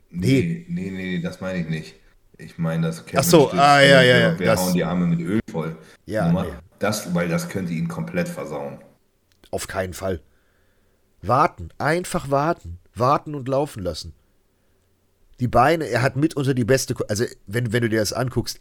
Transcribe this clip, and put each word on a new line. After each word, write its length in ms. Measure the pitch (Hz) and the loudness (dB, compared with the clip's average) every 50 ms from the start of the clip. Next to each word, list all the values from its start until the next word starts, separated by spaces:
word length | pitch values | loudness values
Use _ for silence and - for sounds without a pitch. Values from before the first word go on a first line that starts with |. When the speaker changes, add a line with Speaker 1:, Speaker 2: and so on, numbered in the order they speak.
| _ _ | _ _
Speaker 1:
nee. 560 | - 87 92 95 135 131 87 85 82 82 - | -8 -2 0 2 2 2 2 0 -4 -6 -8
Speaker 2:
Nee, 220 | 85 87 87 95 95 | -8 -8 -6 -6 -6
nee, 0 | |
nee, 260 | 95 92 92 92 92 | -8 -8 -6 -6 -4
nee, 40 | 87 | -4
das 180 | 82 87 - - | -4 -6 -8 -8
meine 180 | 92 92 92 90 | -8 -6 -6 -6
ich 100 | 80 78 | -4 -6
nicht. 260 | 80 78 - - - _ _ _ _ _ _ _ _ | -6 -8 -10 -12 -18 _ _ _ _ _ _ _ _
Ich 200 | - - - - | -20 -20 -16 -8
meine, 300 | - 82 80 80 82 82 | -6 -4 -2 -2 -2 -2
das 180 | 82 82 - - | -2 -4 -6 -10
Kevin 140 | - - - | -4 -2 0
Speaker 1:
Ach 40 | 165 | 4
so, 240 | 170 170 160 135 | 6 6 6 6
Speaker 2:
Stütz 120 | - - - | 6 4 4
Speaker 1:
ah, 220 | 143 143 143 143 | 6 6 8 8
ja, 180 | 139 139 135 131 | 8 8 8 8
Speaker 2:
und 60 | 127 | 8
Speaker 1:
ja, 80 | 123 123 | 8 6
Speaker 2:
wir, 60 | 120 | 6
Speaker 1:
ja, 200 | 117 - 82 85 | 6 4 2 2
Speaker 2:
wir 60 | 90 | 2
Speaker 1:
das 120 | 90 92 90 | 2 2 2
Speaker 2:
hauen 140 | 90 90 90 | 2 0 0
die 100 | 87 82 | 0 0
Arme 220 | 82 87 90 90 | 0 0 0 0
mit 140 | 85 85 85 | 0 0 0
Öl 180 | 82 87 101 113 - - | 0 0 -2 -2 -2 -4
voll. 260 | - 80 78 80 80 - - - - _ _ | -6 -6 -6 -6 -8 -12 -16 -20 -20 _ _
Speaker 1:
Ja, 220 | - 82 - 85 | -6 -4 0 2
Speaker 2:
Nummer. 160 | 85 85 92 - | 2 2 2 0
Speaker 1:
nee. 60 | 67 69 - - - _ - | -4 -8 -12 -16 -20 _ -4
Speaker 2:
Das, 340 | 95 101 110 - - 87 90 | -2 -2 -2 -4 -4 -4 -2
weil 160 | 87 87 87 | -2 0 0
das 180 | 165 - - - | -2 -2 -4 -6
könnte 220 | - 101 92 85 82 | -6 -6 -6 -4 -4
ihn 140 | 80 85 | -4 -4
komplett 400 | - - - - - - 90 85 | -4 -6 -8 -8 -4 -4 -4 -4
versauen. 520 | - - - 69 73 - - 143 - - - - - _ _ _ _ _ _ _ _ _ _ - _ | -4 -6 -10 -10 -10 -10 -10 -10 -10 -12 -16 -20 -20 _ _ _ _ _ _ _ _ _ _ -14 _
Speaker 1:
Auf 160 | - 95 - | -10 -10 -8
keinen 260 | - - 98 95 92 87 | -6 -6 -6 -6 -6 -8
Fall. 280 | - 95 95 92 85 - _ _ _ _ _ _ _ _ _ _ _ _ _ _ _ _ _ _ _ | -6 -6 -6 -6 -6 -8 _ _ _ _ _ _ _ _ _ _ _ _ _ _ _ _ _ _ _
Warten, 480 | - 92 117 139 160 175 - - 85 78 - | -2 0 2 2 2 2 -2 -6 -16 -14 -8
einfach 540 | - 120 143 160 180 185 - - 170 131 135 | -4 -2 -2 -2 -2 -4 -4 -6 -6 -4 -2
warten. 480 | 139 139 147 160 165 - - 85 87 - _ _ - | -2 0 0 -2 -4 -4 -8 -16 -16 -16 _ _ -4
Warten 400 | 92 120 131 147 - - 151 147 | 0 2 2 2 0 -2 -6 -12
und 120 | 143 123 | -10 -6
laufen 360 | 131 135 135 - - - 110 90 | -2 -2 -2 -2 -2 -6 -8 -8
lassen. 300 | 87 82 - - 82 - _ _ _ _ _ _ _ _ _ _ _ _ _ _ _ _ _ _ _ _ _ _ _ _ - | -8 -8 -8 -10 -16 -18 _ _ _ _ _ _ _ _ _ _ _ _ _ _ _ _ _ _ _ _ _ _ _ _ -6
Die 80 | 123 | -2
Beine, 380 | 113 - 120 123 147 170 170 151 | 0 4 4 4 4 4 0 -2
er 140 | 101 117 117 | -2 -2 0
hat 140 | 123 135 - | 0 0 0
mitunter 380 | 131 147 165 - 147 139 131 135 | 0 0 0 0 0 -2 0 0
die 100 | 127 117 | 0 2
beste 280 | 101 135 131 - - 117 | 2 2 2 2 -2 -6
Ko-, 100 | - - | -6 -4
also 180 | - 104 101 120 - - - _ | -4 -2 -2 -2 -4 -6 -10 _
wenn, 240 | - 101 120 123 113 | -8 -6 -4 -2 -2
wenn 100 | 101 120 117 | 0 0 0
du 60 | 113 | 0
dir 100 | 110 110 | 0 0
das 140 | 107 - - | 0 -2 -2
anguckst, 440 | - 127 127 - 120 95 - - - | -4 -6 -4 -4 -4 -4 -4 -8 -10